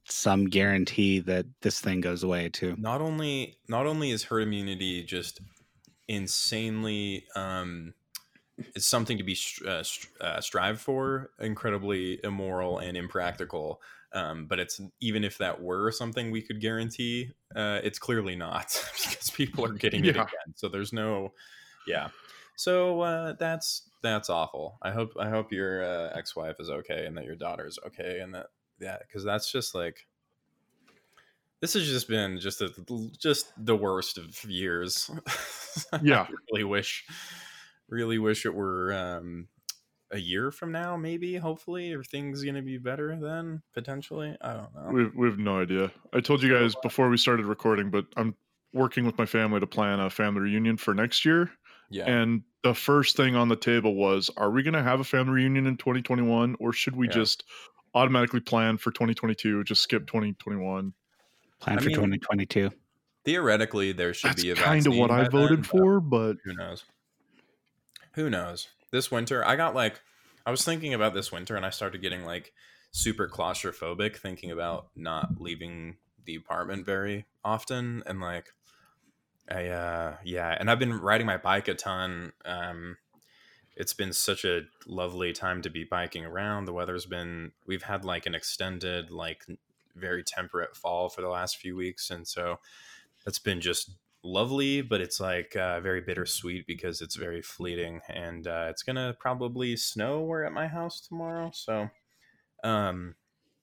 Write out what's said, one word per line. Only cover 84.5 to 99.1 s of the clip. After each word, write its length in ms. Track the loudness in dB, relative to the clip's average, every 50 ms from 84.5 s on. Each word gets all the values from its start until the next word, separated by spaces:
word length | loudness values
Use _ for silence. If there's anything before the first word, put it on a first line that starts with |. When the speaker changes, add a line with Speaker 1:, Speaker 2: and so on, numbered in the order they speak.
| 0 0 -2 -6 _ _ -16
Speaker 2:
lovely 460 | -10 -6 -4 -4 -4 -4 -4 -4 -4 -4
time 300 | -4 -4 -4 -4 -4 -6
to 80 | -8
be 140 | -8 -8 -8
biking 400 | -4 -4 -4 -4 -4 -6 -10 -10
around. 400 | -8 -6 -4 -2 -2 -2 -4 -4
The 80 | -6 -4
weather's 320 | -4 -4 -4 -6 -8 -8
been, 460 | -8 -8 -8 -8 -8 -8 -8 -10 -12 -14 _ _
we've 180 | -6 -6 -6 -6
had, 200 | -6 -6 -6 -4
like, 220 | -4 -6 -4 -4
an 80 | -4 -6
extended, 760 | -6 -6 -6 -6 -6 -6 -6 -6 -6 -6 -4 -4 -4 -6 -8
like, 360 | -10 -8 -8 -8 -8 -10 -14 -18 -18 -18 _ _ _ _ _ _ _
very 280 | -10 -6 -4 -4 -4 -4
temperate 520 | -6 -6 -6 -6 -4 -4 -4 -4 -4 -6
fall 320 | -6 -4 -2 0 0 0 -2
for 120 | -2 -4 -4
the 60 | -4
last 280 | -2 -2 -2 -4 -6 -6
few 180 | -8 -8 -6
weeks, 340 | -4 -4 -6 -6 -6 -8 -8
and 160 | -8 -10 -8 -10
so 320 | -6 -4 -4 -4 -4 -6 _ -20 -20 -20 -20 -20 -20 -20 _ _ _ _ -12
that's 140 | -8 -8 -4
been 200 | -2 -2 -2 0 0
just 300 | -2 -2 -2 -4 -6 -12 _ _ _ _ _ -10
lovely, 580 | -4 0 0 0 0 0 0 0 0 0 -2 -2
but 180 | 0 0 0
it's, 200 | 0 -2 -4 -4
like, 360 | -2 -2 -2 -2 -4 -4 -4
uh, 240 | -2 -2 -2 -2 -2
very 200 | -2 -2 -2 -2 -2
bittersweet 640 | -4 -4 -4 -4 -4 -4 -4 -4 -6 -6 -8 -6
because 340 | -8 -10 -6 -6 -6 -6 -6 -8
it's 140 | -10 -8
very 260 | -8 -8 -8 -8 -8 -10
fleeting, 580 | -12 -12 -10 -8 -6 -4 -4 -4 -6 -6 -12 -12 -12
and, 380 | -10 -10 -8 -8 -10 -10 -8 -6
uh, 200 | -4 -4 -4 -4
it's 120 | -6 -8 -6
gonna 320 | -6 -4 -4 -4 -4